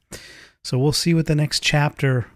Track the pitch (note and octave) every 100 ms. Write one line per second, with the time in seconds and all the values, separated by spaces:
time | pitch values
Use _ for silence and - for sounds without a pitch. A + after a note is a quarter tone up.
0 | _ - - - - _ - B2+ C#3+ -
1 | F3 E3 D#3 D3+ D3 - - D3+ D3 -
2 | C#3 B2+ -